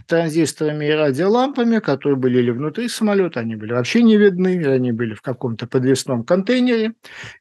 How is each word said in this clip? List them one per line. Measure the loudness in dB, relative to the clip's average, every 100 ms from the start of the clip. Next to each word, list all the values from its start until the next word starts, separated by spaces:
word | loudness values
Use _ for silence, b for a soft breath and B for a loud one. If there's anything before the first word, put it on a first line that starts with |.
| -2
транзисторами | 0 0 0 0 -2 -4 -2 -2
и |
радиолампами, | 0 0 0 0 0 0 0 0 0
которые | 0 -2 0 0
были | 2 2
или | 2
внутри | -2 -6 -6 -6
самолета, | -2 0 2 0 -4
они | -6 -8
были | -4
вообще | -4 0 2
не | 4 6
видны, | 4 4 0 0
или | 2
они | 2 0
были | -2 -4 -6
в |
каком-то | -8 -6 -6 -6 -4
подвесном | 0 2 0 0 -4 0
контейнере. | 0 2 0 2 0 -2 -6 B B B B